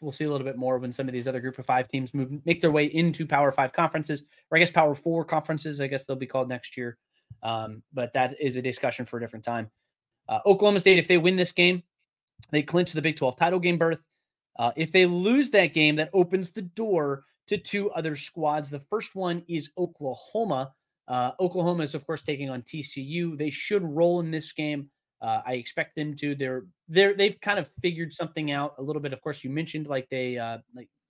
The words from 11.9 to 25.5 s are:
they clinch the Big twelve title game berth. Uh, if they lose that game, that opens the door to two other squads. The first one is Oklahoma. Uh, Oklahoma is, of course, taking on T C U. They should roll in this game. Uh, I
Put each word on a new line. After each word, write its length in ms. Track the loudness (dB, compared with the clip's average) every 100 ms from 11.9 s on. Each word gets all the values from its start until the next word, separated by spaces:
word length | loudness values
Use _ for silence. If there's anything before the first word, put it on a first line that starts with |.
| _ _ _ _ _ -2
they 100 | 0
clinch 300 | 2 0 2
the 100 | 0
Big 140 | -2 0
twelve 200 | -2 2
title 240 | 2 2
game 180 | 2 2
berth. 280 | 2 0 _ _ _ _ _ -2
Uh, 120 | -2 0
if 160 | 2
they 140 | 6 6
lose 440 | 4 4 4 6
that 220 | 4 4
game, 220 | 4 4 4
that 140 | 2
opens 380 | 2 4 2 -4
the 100 | -10
door 600 | -12 -6 0 0 0 -4 _ _ -6
to 100 | -6
two 320 | -2 -4 -2
other 240 | -4 -6 -8
squads. 540 | -10 -4 -2 0 -4
The 100 | -12
first 360 | -6 -6 -6 -6
one 280 | -4 -4 -4
is 240 | -6 -6 -6
Oklahoma. 960 | -6 -4 -8 -8 -6 -4 -2 -2 -4 _ _ _ -6
Uh, 260 | -2 -2 0
Oklahoma 440 | -2 0 0 0
is, 100 | -4
of 100 | -8 -8
course, 160 | -8
taking 260 | -6 -6 -6
on 140 | -8
T 180 | -10 -12
C 180 | -10 -12
U. 360 | -8 -4 -4 -4
They 160 | -6
should 320 | -6 -2 -2
roll 360 | 0 2 4 4
in 100 | -2
this 200 | -4 -6
game. 380 | -6 -4 -4 -8 _ _ _
Uh, 200 | -4 -4
I 80 | -2